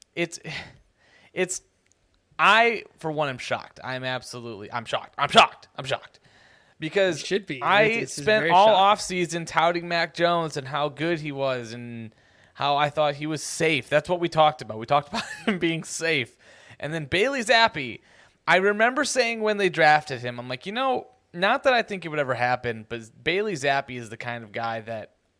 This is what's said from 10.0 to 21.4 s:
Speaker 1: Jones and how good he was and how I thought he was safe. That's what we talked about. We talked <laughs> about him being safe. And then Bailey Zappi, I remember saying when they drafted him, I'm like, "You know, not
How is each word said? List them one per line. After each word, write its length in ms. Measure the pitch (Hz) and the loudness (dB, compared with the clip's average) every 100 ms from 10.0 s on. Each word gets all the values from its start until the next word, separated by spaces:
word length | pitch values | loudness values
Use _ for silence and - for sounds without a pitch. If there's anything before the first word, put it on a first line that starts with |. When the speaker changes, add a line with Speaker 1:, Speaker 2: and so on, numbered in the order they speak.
| 165 | -2
Speaker 1:
Jones 420 | - 170 170 160 147 | 0 2 2 -2 -6
and 100 | 131 | -6
how 220 | 147 147 | -4 -4
good 320 | 135 165 165 | -2 -2 -2
he 100 | 151 | -4
was 420 | 139 135 127 113 | -4 -2 -2 -6
and 400 | 120 120 117 110 _ _ _ _ | -12 -12 -12 -14 _ _ _ _
how 220 | - 139 143 | -4 0 0
I 140 | 147 | 0
thought 240 | 156 147 | 0 0
he 120 | 143 151 | -2 -6
was 140 | 151 | -6
safe. 460 | - - 160 147 - | -6 -2 0 0 0
That's 200 | 147 160 | 0 0
what 100 | 180 | -2
we 100 | 165 | 0
talked 340 | 160 151 156 | 4 4 2
about. 160 | 110 110 | -8 -8
We 80 | 117 | 0
talked 220 | 147 - | 0 0
<laughs> 20 | |
about 140 | 220 - - - | -8 -8 -6 -4
him 120 | 180 | 0
being 240 | 165 160 | 0 -2
safe. 520 | - - 165 151 113 _ _ - - - | -6 -4 0 0 -2 _ _ -20 -20 -12
And 120 | 143 | -8
then 120 | 165 | -8
Bailey 380 | 143 175 247 269 | -2 0 0 0
Zappi, 600 | 214 233 226 156 123 101 _ _ _ _ - | 2 4 4 2 -8 -10 _ _ _ _ 2
I 80 | 180 | 4
remember 480 | 196 208 233 262 | 4 4 2 2
saying 380 | 262 262 233 226 | -2 0 0 0
when 160 | 214 202 | 0 2
they 100 | 185 | 0
drafted 520 | 156 156 151 - 123 | 4 6 6 2 -8
him, 180 | 123 120 | -8 -8
I'm 80 | 123 | -10
like, 180 | 127 190 | -10 -8
"You 60 | |
know, 340 | 226 269 247 - _ _ | -4 -2 -2 -6 _ _
not 300 | 175 | -2